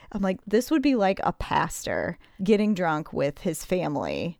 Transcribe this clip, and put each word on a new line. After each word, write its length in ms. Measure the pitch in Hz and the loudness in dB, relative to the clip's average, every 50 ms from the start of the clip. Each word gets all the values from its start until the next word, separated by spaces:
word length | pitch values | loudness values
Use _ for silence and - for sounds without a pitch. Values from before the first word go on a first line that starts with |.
| - - - | -14 -10 -4
I'm 100 | 208 196 | -2 0
like, 160 | 190 190 - - | 0 0 -2 -2
"This 240 | - 208 220 247 - | 0 2 2 2 2
would 120 | 320 311 262 | 2 2 4
be 120 | 294 262 | 4 4
like 240 | 233 196 190 196 - - | 4 4 2 2 2 0
a 80 | - - | -2 -2
pastor 840 | - - - - 147 156 175 - - - - 87 87 78 180 175 - - - - - | -2 -4 -2 0 0 0 0 -2 -6 -6 -4 -2 -2 -2 -4 -6 -8 -12 -20 -10 -4
getting 320 | 196 190 220 202 214 208 214 | 2 4 4 4 4 2 2
drunk 380 | 175 180 165 156 151 156 - - | 2 0 0 0 -2 -4 -4 -2
with 260 | - 135 143 147 - | -2 -2 -2 -2 -4
his 260 | - 180 160 - - | -4 -4 -4 -4 -4
family." 720 | - 185 180 160 151 147 135 95 71 73 71 101 170 170 | -2 -2 0 0 -2 -2 -2 -2 -4 -4 -4 -4 -6 2